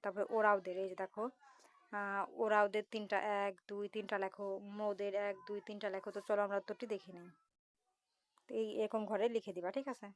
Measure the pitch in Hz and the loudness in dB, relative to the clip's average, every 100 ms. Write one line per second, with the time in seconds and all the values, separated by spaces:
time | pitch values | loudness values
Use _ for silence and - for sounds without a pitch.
0 | 202 190 196 220 214 202 180 180 190 185 | -4 -2 0 6 6 6 4 -2 -4 -4
1 | 190 - 233 - - - - _ _ 208 | -6 -4 -6 -6 -20 -20 -20 _ _ -4
2 | 202 196 - - 220 208 202 208 214 220 | -2 0 -2 0 4 6 6 4 -2 -6
3 | 202 196 214 202 202 190 - 202 202 220 | 0 0 2 2 2 -2 -8 -6 -4 -6
4 | 202 202 190 196 202 196 202 208 214 196 | -2 0 -2 -2 -4 -4 -6 -2 0 0
5 | 202 196 202 196 202 208 202 208 208 190 | 0 0 0 -2 -6 -6 -6 -6 -4 -4
6 | 208 202 196 208 202 202 190 208 233 196 | -4 -8 2 4 4 0 -2 -8 -4 -4
7 | 185 175 175 160 _ _ _ _ _ _ | -6 -16 -16 -20 _ _ _ _ _ _
8 | _ _ _ _ - 226 220 214 214 220 | _ _ _ _ -6 -2 -2 0 0 0
9 | 208 208 233 226 208 175 175 262 269 240 | 0 2 2 2 -2 -6 -4 -4 -6 -10
10 | 202 | -14